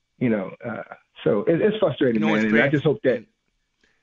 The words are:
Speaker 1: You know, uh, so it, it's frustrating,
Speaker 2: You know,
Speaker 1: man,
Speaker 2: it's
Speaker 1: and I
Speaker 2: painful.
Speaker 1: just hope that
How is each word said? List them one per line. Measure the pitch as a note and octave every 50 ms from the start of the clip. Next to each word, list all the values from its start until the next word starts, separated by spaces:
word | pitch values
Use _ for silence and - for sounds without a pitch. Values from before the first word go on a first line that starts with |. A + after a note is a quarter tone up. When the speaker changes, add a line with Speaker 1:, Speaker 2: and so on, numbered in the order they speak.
| _ _ _ -
Speaker 1:
You | B2+ A#2+
know, | A2 G2+ F#2+ - - - -
uh, | A#2+ G#2+ F2+ E2 - - - _ _ _ - -
so | D#3 A2 G2+ -
it, | - E3+ D3+
it's | F#3 G#3+ G#3 G#3+
frustrating, | F#3+ D#3+ C3 - D3+ B2+ A2+ G#2+
Speaker 2:
You | G#2+
know, | G#2+ G#2+
Speaker 1:
man, | G#2+ A2
Speaker 2:
it's | G#2+ G#2+
Speaker 1:
and |
I | A2+ B2+
Speaker 2:
painful. | C#3+
Speaker 1:
just | D3+ C#3 -
hope | D#3 C#3 - -
that | - C#3+ A#2+ G#2 _ _ _ _ _ _ _ _ _ _ _ _ _ _ _